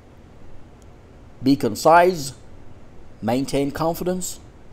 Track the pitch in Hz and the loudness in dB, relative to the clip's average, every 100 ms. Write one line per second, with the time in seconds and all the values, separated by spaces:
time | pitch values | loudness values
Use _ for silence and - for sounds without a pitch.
0 | - - - - - - - - - - | -20 -20 -20 -20 -16 -16 -18 -20 -20 -20
1 | - - - - 123 139 123 107 160 170 | -20 -20 -20 -4 2 2 2 0 6 6
2 | 180 180 139 - - - - - - - | 6 2 -6 -12 -18 -18 -18 -18 -18 -18
3 | - - 104 123 135 139 143 139 160 170 | -18 -8 -2 -2 0 -2 -2 -2 -4 -2
4 | 180 185 180 - - - - | -4 -4 -6 -12 -18 -20 -20